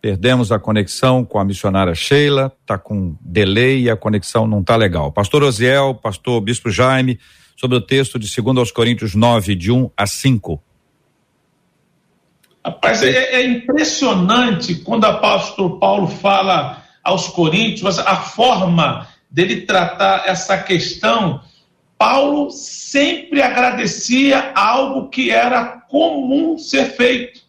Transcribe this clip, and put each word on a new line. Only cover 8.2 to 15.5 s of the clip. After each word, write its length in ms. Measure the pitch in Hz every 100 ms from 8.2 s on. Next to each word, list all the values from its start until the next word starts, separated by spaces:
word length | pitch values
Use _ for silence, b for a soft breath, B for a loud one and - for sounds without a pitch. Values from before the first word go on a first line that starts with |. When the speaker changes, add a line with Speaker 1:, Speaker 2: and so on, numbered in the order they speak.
| 104
Speaker 1:
segunda 320 | - 110 127
aos 100 | 120
Coríntios 440 | - 117 120 110
nove, 400 | 98 120 117 95
de 180 | 98 87
um 180 | 123 127 -
a 100 | 101
cinco. 560 | - 139 120 - 78 _ _ _ _ _ _ _ _ _ _ _ _ _ _ _ _ _ _ _ _
Speaker 2:
Rapaz, 380 | - 170 - 202
é, 340 | 202 254 262 254
é 100 | 254
impressionante 1300 | 240 - 294 311 - 254 196 180 240 247 180 - 170
quando 280 | - 226
o 40 | 214
apóstolo 720 | - 202 196 -